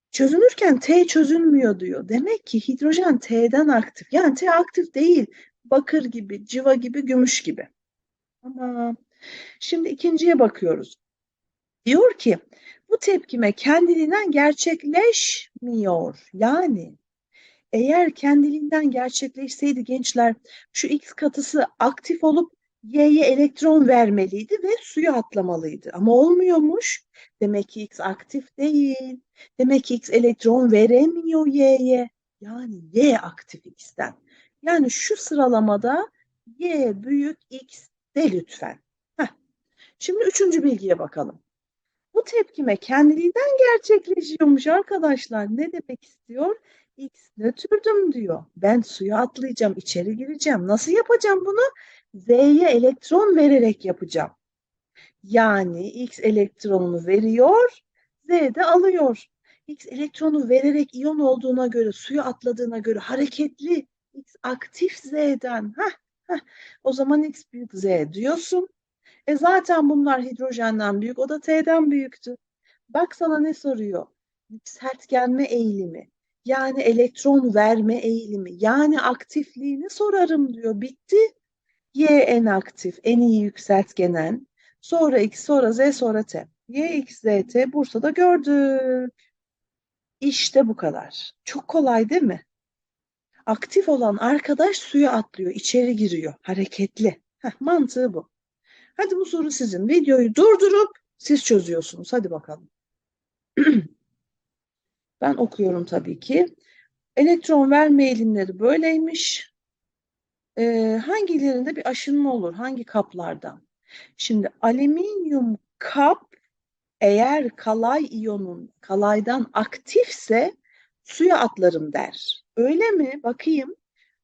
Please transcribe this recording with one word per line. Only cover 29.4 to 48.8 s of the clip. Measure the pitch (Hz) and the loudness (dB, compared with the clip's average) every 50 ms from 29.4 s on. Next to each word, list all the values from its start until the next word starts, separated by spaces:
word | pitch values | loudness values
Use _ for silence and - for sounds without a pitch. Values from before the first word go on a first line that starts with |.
| - _ _ - | -20 _ _ -2
Demek | 254 254 277 262 - | 0 2 2 2 0
ki | - 247 | -2 -6
X | 233 - - | -8 -4 0
elektron | - 240 240 240 220 - - 226 233 262 254 233 | 2 2 4 2 2 2 2 2 2 4 4 4
veremiyor | 214 208 220 226 247 254 302 330 339 339 330 320 320 311 311 | 6 6 6 6 6 4 4 2 0 -4 -4 -2 0 0 0
Y'ye. | 285 269 285 269 269 269 254 254 254 254 247 240 233 _ _ _ _ _ _ | 0 2 4 4 4 4 4 2 2 0 0 -2 -6 _ _ _ _ _ _
Yani | 202 208 226 247 254 226 202 175 165 160 | -20 -18 -16 -14 -14 -14 -14 -16 -12 -4
Y | 180 226 285 294 233 - | 0 2 4 4 2 2
aktif | - 170 - - - - - - - | -2 -8 -16 -18 -20 -20 -20 -20 -20
X'ten. | - - _ - - _ - 131 - - _ _ _ _ _ _ _ _ _ | -20 -20 _ -20 -16 _ -10 -10 -10 -12 _ _ _ _ _ _ _ _ _
Yani | 294 320 349 320 269 240 | -4 0 0 2 0 0
şu | - - - - - | -2 -4 -4 -4 -6
sıralamada | - - - 311 285 269 247 233 220 220 208 202 202 240 240 285 349 427 - _ _ _ _ _ _ _ 226 233 269 | -6 -6 -4 0 0 2 2 2 2 2 0 0 0 -2 -2 -2 -2 -4 -6 _ _ _ _ _ _ _ -20 -12 -8
Y | 349 349 320 294 262 220 196 196 | -6 -4 -2 -2 -2 -2 -4 -6
büyük | 220 262 285 285 285 302 302 _ _ _ | -6 -4 -2 -2 -2 -4 -8 _ _ _
X | 262 262 254 _ - - _ _ _ _ _ _ - | -20 -20 -20 _ -20 -20 _ _ _ _ _ _ -2
de | 277 320 233 | 0 0 0
lütfen. | 185 175 - - - - - - - - _ _ _ _ _ _ _ | 0 -2 -6 -10 -14 -14 -14 -14 -14 -16 _ _ _ _ _ _ _
Heh. | - 269 - _ _ _ _ _ _ _ _ _ _ _ _ _ - | -8 -8 -8 _ _ _ _ _ _ _ _ _ _ _ _ _ -12
Şimdi | - 370 359 427 480 | -8 -6 -4 -2 -2
üçüncü | 381 - 392 392 359 330 311 277 | -2 0 0 0 0 2 2 0
bilgiye | 277 240 190 196 185 170 156 | 0 0 0 -2 -2 -2 -2
bakalım. | 160 147 - 151 139 - - _ _ _ _ _ _ _ _ _ _ _ _ _ _ _ - | -4 -8 -10 -10 -10 -10 -12 _ _ _ _ _ _ _ _ _ _ _ _ _ _ _ -4
Bu | 440 - | -4 -4
tepkime | - 480 466 - - _ 311 277 233 202 | -2 -2 -4 -4 -4 _ -6 -2 -2 -2
kendiliğinden | - - 240 262 285 294 302 311 320 349 349 - 480 554 571 539 523 | -4 -4 -2 2 4 4 4 4 4 0 0 0 0 0 2 4 4
gerçekleşiyormuş | 508 480 480 453 - - 427 392 - 349 381 359 311 294 311 - 311 285 277 269 262 | 4 4 4 2 2 2 2 2 0 -2 -4 -4 -6 -6 -2 2 4 4 4 4 2
arkadaşlar. | 302 330 392 392 - 403 359 320 302 269 254 - - 226 214 202 202 220 | 2 0 0 0 -2 -4 -2 0 0 -2 -2 -4 -8 -8 -6 -6 -6 -6
Ne | 254 320 330 | -6 -6 -6
demek | 349 320 - - 247 - _ | -8 -12 -14 -14 -16 -18 _
istiyor? | _ _ _ _ - 233 262 311 381 440 440 _ _ _ _ _ _ _ | _ _ _ _ -12 -6 -4 -4 -4 -4 -6 _ _ _ _ _ _ _
X | - 269 269 _ _ _ _ _ | -18 -18 -18 _ _ _ _ _
nötrdüm | 214 214 247 - - - - 415 403 - 440 427 403 381 311 | -4 -4 -4 -4 -6 -4 -2 -2 0 0 0 0 2 0 0
diyor. | 277 240 208 175 160 156 - _ _ | -2 -4 -6 -6 -6 -8 -10 _ _
Ben | 170 190 202 233 | -2 0 2 2
suya | 240 | 2